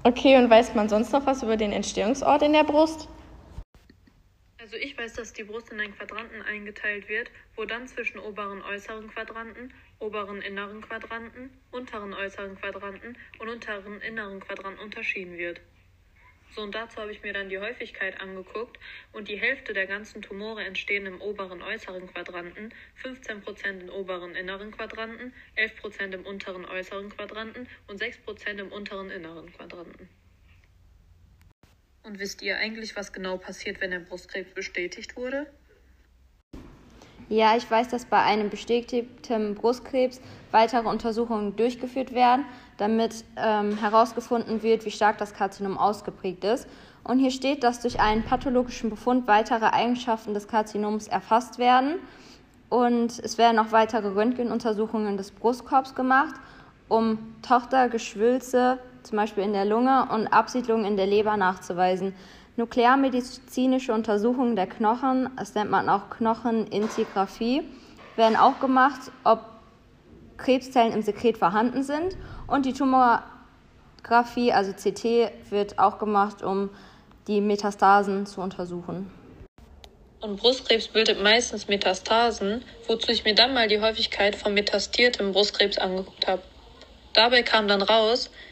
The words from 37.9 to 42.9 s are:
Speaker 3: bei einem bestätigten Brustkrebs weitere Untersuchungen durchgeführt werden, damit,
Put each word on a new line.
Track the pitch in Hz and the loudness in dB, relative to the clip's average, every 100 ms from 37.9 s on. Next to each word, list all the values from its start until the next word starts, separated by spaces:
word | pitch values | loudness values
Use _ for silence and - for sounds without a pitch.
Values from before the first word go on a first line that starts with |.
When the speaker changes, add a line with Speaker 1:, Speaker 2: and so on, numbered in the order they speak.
| 240 | -4
Speaker 3:
bei | - 208 | 0 2
einem | 143 208 208 | 4 2 -2
bestätigten | 208 - 240 233 240 233 - - 220 208 202 | -4 -2 -2 0 -4 -4 -8 -4 -2 -2 -2
Brustkrebs | 226 247 - 262 254 - - - - | 0 0 -2 0 0 -2 -18 -20 0
weitere | 226 226 247 220 | 4 4 2 0
Untersuchungen | 214 233 220 233 214 208 202 | -2 -2 -2 -2 -2 -4 0
durchgeführt | 233 240 254 269 254 | 0 -2 -6 -6 -4
werden, | 247 247 254 294 - - - | 4 6 4 0 -10 -14 -4
damit, | 208 | 0